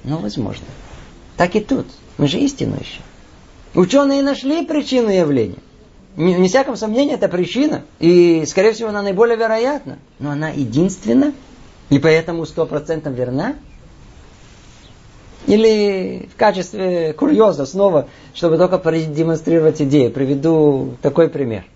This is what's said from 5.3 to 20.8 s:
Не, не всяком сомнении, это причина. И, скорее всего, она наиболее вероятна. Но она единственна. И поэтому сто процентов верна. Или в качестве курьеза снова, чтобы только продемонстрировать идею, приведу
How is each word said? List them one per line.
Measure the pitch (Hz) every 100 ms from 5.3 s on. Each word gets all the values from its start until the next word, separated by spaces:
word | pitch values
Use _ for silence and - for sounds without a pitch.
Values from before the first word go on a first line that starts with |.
| 139 104 95 - - - - - -
Не, | 170
не | 175 185
всяком | 254 269 214
сомнении, | 214 220 285
это | 240 190
причина. | 180 175 233 302 - - -
И, | 165 175 175 165 151
скорее | - 202
всего, | 220 226
она | 208
наиболее | 202 190 233 226
вероятна. | 226 220 247 294 - - _ _
Но | 147
она | 143 156
единственна. | 147 127 120 180 - 214 240 294 294 - - - - -
И | 143
поэтому | 160 160 165 170 156
сто | - 160
процентов | 151 147 160 151
верна. | 127 123 131 202 302 - - - - - - - - - - - - - - - - - - -
Или | 214 220 214 208 190 180 185 -
в | -
качестве | 220 185 175 208 185 175 160
курьеза | 151 - 196 220 151 139
снова, | 185 202 160 - - -
чтобы | - 170 160
только | 180 180
продемонстрировать | 165 160 160 147 160 160 165 165 156 156
идею, | 143 147 120
приведу | 120 135 139 156 160 147 135